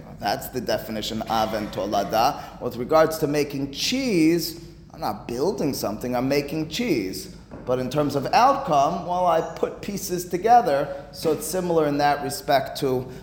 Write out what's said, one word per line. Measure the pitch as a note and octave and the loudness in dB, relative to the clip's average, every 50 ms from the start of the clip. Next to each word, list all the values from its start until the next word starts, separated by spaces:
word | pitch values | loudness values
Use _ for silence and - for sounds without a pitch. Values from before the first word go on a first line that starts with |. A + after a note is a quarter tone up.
| - - - - | -14 -16 -10 -6
that's | A#2+ G2+ A2 B2 - - | -2 -2 -2 -2 -4 -6
the | - B2+ | -6 -4
definition | A2+ - A2 G#2 - - A2 G#2+ G#2 - A2+ A2 | -2 -2 -2 -2 -2 -4 -6 -6 -4 -4 -4 -4
of | - - A2 A2+ A2 G2+ A2 | -2 0 0 2 2 0 -2
and | G#2+ G#2+ F2+ | -4 -4 -4
tolada. | - A#2 F#2 G#2 G#2+ G2+ G2 E2+ - A2 A#2+ C#3+ C#3+ - - - - - | -4 -4 -2 0 0 0 0 2 2 2 2 2 0 -2 -8 -14 -10 -8
With | B2+ B2 A2 | -8 -6 -6
regards | A#2 B2 - D#3 D#3 D#3+ D#3 D#3 - | -6 0 4 6 6 6 4 2 0
to | D#3 | 0
making | C#3 D3 D3+ C#3+ D3 C#3 C3+ C#3 C#3 | 0 2 2 0 0 -2 -4 -6 -6
cheese, | - - - - B3+ C4+ C#4 B3 G3 E3 D#3 D#3+ E3+ E3+ D#3+ - - - - - - - - - - | -4 -4 -2 -2 0 0 0 2 4 4 6 6 4 2 0 -4 -8 -10 -14 -18 -18 -20 -20 -18 -10
I'm | D3+ | -6
not | E3 A#2+ G2+ G2+ - | -6 -6 -6 -6 -6
building | - A#2+ A#2+ D3 F#3+ A3+ G#3 F3+ C#3+ A#2+ | -6 -4 -2 0 0 0 0 -2 -2 -2
something, | - - G2+ G#2+ G#2+ - B2 B2 | -2 -2 -4 -4 -4 -4 -2 0
I'm | B2 B2+ C3+ | 0 2 2
making | C#3+ D3 C#3+ - D#3+ D#3+ D#3 D#3+ | 2 0 0 0 -2 -4 -4 -4
cheese. | - - B3 A#3 D#3 A2+ F#2+ F#2 F#2+ - - - - - - - - - - | -4 -2 0 0 0 0 0 -2 -6 -8 -10 -12 -16 -18 -18 -18 -16 -8 -4
But | B2 B2+ B2+ | -2 0 0
in | B2+ B2 | 0 0
terms | B2+ D3+ D3 C#3+ C#3 | 0 0 0 0 0
of | C#3 B2+ - | -2 0 2
outcome, | - G3+ A#3+ C#4 C4+ - - F3 D3+ C#3 C#3 D#3 F3+ F3+ D#3+ F3 | 4 6 6 6 4 2 2 2 4 4 4 2 0 -2 -4 -4
well, | F3+ F3+ F3+ | -2 0 2
I | F3 E3 E3 | 2 2 2
put | - - - - - - - - | 0 -2 -4 -4 -4 -4 -4 -6
pieces | - - G3+ F#3 - - F3+ F3 F3 | -8 -8 -8 -6 -6 -4 -4 -6 -4
together, | - F#3+ F3 F#3+ A3+ A#3+ A#3+ G3+ E3 C#3 C#3 D3 - - - - - | -4 -4 0 4 6 6 6 6 4 2 2 0 -2 -6 -10 -12 -14
so | - - - D#3+ | -8 -4 0 0
it's | D3 D3 - | 0 0 -2
similar | - F3+ F#3 F3+ F3 E3+ D#3+ D3+ | -4 -2 -2 0 2 2 4 4
in | D3 C#3+ C#3+ | 4 2 2
that | D3 C#3+ C#3+ - | 4 2 2 2
respect | C3 C3+ C3 - - - C#3+ C3 C3+ - - - | -2 -4 -6 -4 0 2 2 2 2 -2 -4 -2
to, | C#3+ C3 B2+ B2 B2 - - - | 0 0 0 0 -2 -6 -12 -14